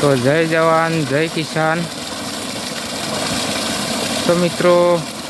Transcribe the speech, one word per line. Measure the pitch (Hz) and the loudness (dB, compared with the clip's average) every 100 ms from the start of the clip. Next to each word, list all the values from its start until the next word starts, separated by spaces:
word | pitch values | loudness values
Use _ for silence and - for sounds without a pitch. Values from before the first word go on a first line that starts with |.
તો | 147 135 | 4 4
જય | 123 156 165 | 4 2 2
જવાન, | 160 165 160 165 165 135 | 2 4 4 2 0 0
જય | 139 165 | 0 0
કિસાન. | 165 151 160 160 165 170 - - - - - - - - - - - - - - - - - - - - - - - - | -2 -4 0 0 0 -4 -8 -8 -8 -8 -8 -8 -8 -8 -8 -8 -6 -4 -4 -2 -2 -2 -2 -2 -2 -2 -2 -2 0 2
તો | 170 | 2
મિત્રો, | 175 - 175 175 175 170 156 - | 2 2 4 6 4 2 -2 -10